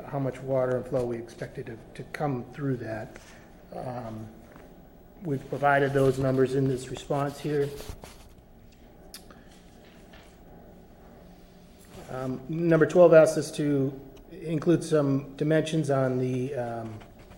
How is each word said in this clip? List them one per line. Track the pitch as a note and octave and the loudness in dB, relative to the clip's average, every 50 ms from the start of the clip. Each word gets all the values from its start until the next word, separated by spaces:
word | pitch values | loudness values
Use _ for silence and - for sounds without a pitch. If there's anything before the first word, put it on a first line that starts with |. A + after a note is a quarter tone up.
| - | -14
how | - D3 C#3 | -10 -6 -4
much | C3+ C3 - - | -4 -4 -6 -6
water | C3+ C3 C3+ C3 B2+ B2+ B2+ | -6 -2 0 0 0 0 -2
and | B2 - | -2 -4
flow | - D3 C3 B2 | -4 -4 -4 -2
we | A#2+ A#2+ | -4 -6
expected | A#2 A#2 - - - C3+ C3 - C#3+ C3 | -8 -10 -12 -14 -14 -14 -12 -12 -12 -12
to, | - A2+ G#2+ - - - | -12 -14 -16 -16 -18 -16
to | - C3+ - | -16 -16 -12
come | - - D#3 D3 C3+ A#2+ A2+ - - | -8 -6 -4 -4 -4 -6 -8 -10 -10
through | - C#3+ C#3 C3 | -6 -4 -4 -4
that. | A#2 A2 A2 A2 G#2+ G#2+ - - - - - - - - - - - - - - | -4 -6 -8 -10 -10 -10 -12 -16 -20 -20 -20 -20 -20 -20 -20 -20 -20 -20 -16 -14
Um, | - - B2+ A#2+ A#2 A#2 A2+ A2 A2 A2+ A2 - - - - - - - - - - - - - - - - - - - | -12 -10 -10 -10 -10 -10 -12 -12 -14 -14 -16 -18 -20 -20 -20 -20 -20 -20 -20 -20 -20 -20 -20 -20 -20 -20 -20 -20 -12 -8
we've | D#3+ C#3 C3 - | -6 -6 -6 -6
provided | - D3+ B2 C#3+ C#3+ C#3 C#3 C#3+ C3+ C3+ | -8 -4 0 2 4 4 4 4 2 4
those | C#3 C3+ C3+ B2+ C3 | 4 4 4 2 2
numbers | C3+ C3 C3 C3 C3 B2+ B2+ | 0 2 2 4 2 2 2
in | C#3 C3+ | 2 0
this | C3+ C3 B2 - - | 0 0 -2 -6 -8
response | B2+ - - - D#3 C#3+ C#3+ C#3+ C3+ - | -12 -10 -6 -4 -2 -2 -2 -4 -6 -8
here. | - D3+ D3 D3 C#3+ C#3 - - - - - - - - - - - - - - - - - - - - - - - - - - - - - - - - - - - - - - - - - - - - - - - - - - - - - - - - - - - - - - - - - - - - - - - - - - - - - - - - - - - - - - - - | -6 -4 -2 -2 -2 -2 -4 -10 -12 -14 -14 -16 -16 -20 -20 -20 -20 -20 -20 -20 -20 -20 -20 -20 -20 -20 -20 -20 -20 -20 -20 -20 -20 -20 -20 -20 -20 -20 -20 -20 -20 -20 -20 -20 -20 -20 -20 -20 -20 -20 -20 -20 -20 -20 -20 -20 -20 -20 -20 -20 -20 -20 -20 -20 -20 -20 -20 -20 -20 -20 -20 -20 -20 -20 -20 -20 -20 -20 -20 -20 -20 -20 -20 -20 -20 -20 -20 -20 -20 -20 -20 -18 -14 -12
Um, | C3+ B2+ C3 C3 B2+ B2 - - | -10 -8 -6 -6 -6 -6 -8 -8
number | D#3+ D#3+ E3+ E3 E3 D#3+ D3 | -4 0 4 4 6 6 6
twelve | C3 - F3+ F3 E3 E3 | 6 8 8 10 10 10
asks | D#3+ D#3 D#3 - | 10 8 8 4
us | D#3+ C#3+ - | 0 -4 -6
to | - - D3+ D3 C#3+ C#3 C3+ - - - - - - - - - E3 - | -4 -4 -2 0 2 2 0 0 -2 -6 -16 -20 -20 -20 -20 -20 -18 -12
include | E3+ D#3+ E3+ D3 - F3+ E3 D#3+ E3 | -8 -4 -4 -2 2 2 2 2 2
some | - D#3+ D3+ C#3+ C#3 C#3 C3+ C3+ - - | 0 0 2 2 2 0 -2 -2 -6 -6
dimensions | - D3+ D3+ D#3 D#3 D3+ - E3 D#3+ D3 C3 | -4 0 2 2 2 0 0 -2 -2 0 0
on | C#3 C3+ C3 C3 B2+ | 0 2 2 0 0
the, | B2+ B2+ B2+ B2+ B2+ B2 C3+ D3 | 0 -2 -2 -2 -2 -4 -4 -4
um, | B2+ A#2+ A#2+ A#2 A#2 A2+ A2 G#2+ G#2 - - - - - - - | -6 -6 -6 -6 -8 -10 -10 -12 -14 -16 -20 -20 -20 -20 -20 -20